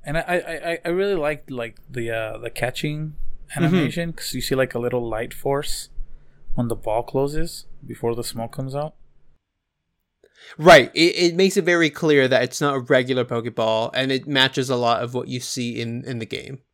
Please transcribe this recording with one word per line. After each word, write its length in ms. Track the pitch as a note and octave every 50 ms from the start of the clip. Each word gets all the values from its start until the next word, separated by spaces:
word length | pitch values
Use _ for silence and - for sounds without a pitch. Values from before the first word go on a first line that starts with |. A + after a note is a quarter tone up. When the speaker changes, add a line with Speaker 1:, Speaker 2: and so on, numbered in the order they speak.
| -
Speaker 1:
And 140 | - C#3+ E3
I, 40 |
I, 500 | D#3+ - F3+ F3+ - - E3 D3+ - E3+
I, 80 | E3+ D#3 -
I 40 | E3+
really 240 | E3+ F#3 G3 G3+ G3
liked, 360 | F3 D3 D3 D3+ C#3+ - -
like, 260 | C3+ B2 A#2 A2+ A2 - - -
the, 220 | C3 B2+ A#2 A#2
uh, 260 | A2+ A2+ A2 G#2+ A2 A2
the 100 | A#2 A#2
catching 680 | - - - B2 B2 - - D3+ D3+ D3+ D#3 D#3 D3+ - - - - - - - -
Speaker 2:
Mm-hmm. 120 | - F3
Speaker 1:
animation 480 | D#3 E3+ F#3 D3 - - E3+ E3+ E3+ D#3
'cause 200 | - - - -
you 60 | C3
see, 160 | A#2 - -
like, 180 | C3 C3 B2+ -
a 60 | A#2+
little 260 | A#2+ A#2+ B2 B2 A#2+ A#2
light 240 | A2 A2 A#2+ C#3 -
force 560 | - - C#3 C#3 C#3 D3 - - - - - - - - - - - - - _ - - - -
when 140 | - B2 A#2
the 60 | A2+
ball 280 | G#2 - A2 G#2+ A2+ A#2
closes 640 | - - C3+ C3+ C#3+ D3 D#3 E3 E3 - - - - - - -
before 300 | C3 A#2+ - - A#2 A#2
the 80 | A#2+ A#2
smoke 300 | - - A2+ A2+ A#2 -
comes 200 | - C3 C3+ C3
out. 220 | C#3+ D3 D#3 - - - - _ - _ - - _ _ _ _ _ _ _ _ _ _ _ _ _ _ _ _ _ _ _ _ _ - - - -
Speaker 2:
Right. 320 | D3+ F3 E3+ D3+ A#2+ - -
It, 200 | - D#3+ F3 - -
it 180 | F3+ F3 E3
makes 220 | E3+ F#3+ G3 F#3 G#3
it 80 | F3
very 240 | E3+ F3 E3+ E3 D3+
clear 400 | C#3+ - - D#3 D3+ C#3+ C3 B2+
that 140 | B2+ A2+ B2
it's 180 | A#2+ - -
not 160 | D#3 C#3+ C#3 C3+
a 20 |
regular 460 | B2 B2 D3 C3 B2+ B2+ C3 B2+ A#2+
Pokeball, 680 | A#2 B2 A#2 A2+ A#2+ - - A2+ A2 A2 A2 A2+ A#2+ -
and 160 | B2+ C3 C3
it 160 | C3 C3 -
matches 440 | D3 D3 C3+ C3 C3+ - - C3 B2+
a 80 | C3+ A#2+
lot 260 | A#2+ A#2 A#2 A2+ A#2+
of 100 | A#2+ B2
what 140 | B2 - -
you 140 | B2+ B2
see 400 | B2 - - C3 B2 A#2+ A#2 A#2
in, 240 | A#2 A#2 A#2 A#2+ -
in 140 | - B2+ A#2
the 60 | A2+
game. 340 | - - - - - C3+ C3+ _ _